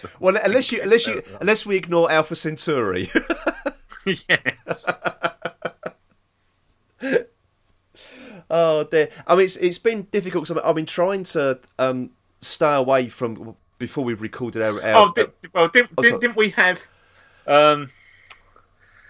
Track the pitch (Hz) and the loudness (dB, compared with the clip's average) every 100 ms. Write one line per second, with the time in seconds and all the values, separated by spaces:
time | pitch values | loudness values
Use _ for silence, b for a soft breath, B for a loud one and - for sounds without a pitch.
0 | B B 185 208 196 254 - 226 196 233 | B B 0 2 2 0 0 -2 2 2
1 | 233 196 - - 185 220 208 190 170 170 | 2 -6 -10 -4 0 0 0 -4 0 2
2 | 165 156 156 165 156 156 - 139 104 90 | 4 2 0 -4 -8 -6 -4 -2 0 -2
3 | 92 - - - - - - - _ - | -2 -2 -2 -6 -6 -6 -10 -12 _ -10
4 | 196 170 - 160 127 - - - - - | -6 -4 -2 -2 -2 -8 -10 -8 -6 -6
5 | - - 170 - 170 - - - - _ | -8 -6 -8 -8 -14 -10 -12 -12 -16 _
6 | _ _ _ _ _ _ _ _ _ - | _ _ _ _ _ _ _ _ _ -10
7 | 269 - - _ _ _ _ _ _ _ | -2 -2 -4 _ _ _ _ _ _ _
8 | B 254 269 196 B 165 165 151 151 160 | B -20 -20 -16 B 0 2 2 2 0
9 | 147 B B 185 190 - 180 175 233 220 | 0 B B 4 2 2 -2 0 -2 -2
10 | - 208 180 165 160 160 160 160 156 - | -4 -4 -4 -6 -4 -4 -2 -2 -2 -2
11 | 185 196 180 160 135 127 _ - 131 127 | -2 -2 -4 -2 -2 -4 _ -4 -2 -2
12 | 127 _ _ _ - - 151 143 131 135 | -6 _ _ _ -10 0 2 2 2 2
13 | 120 - 120 107 110 - _ - 120 147 | 0 -6 -8 -8 -16 -20 _ -12 -10 -6
14 | 120 107 113 - 120 110 110 104 110 214 | -4 -6 -8 -8 -8 -2 -2 -2 2 4
15 | 208 240 - _ 170 180 165 247 233 170 | 4 2 -4 _ -6 0 4 4 2 4
16 | 233 196 240 220 214 - 185 180 - b | 2 4 -2 0 0 2 0 0 -10 b
17 | b b b b - 143 151 147 139 b | b b b b 2 4 6 2 -4 b
18 | b b b - _ _ _ _ b b | b b b -20 _ _ _ _ b b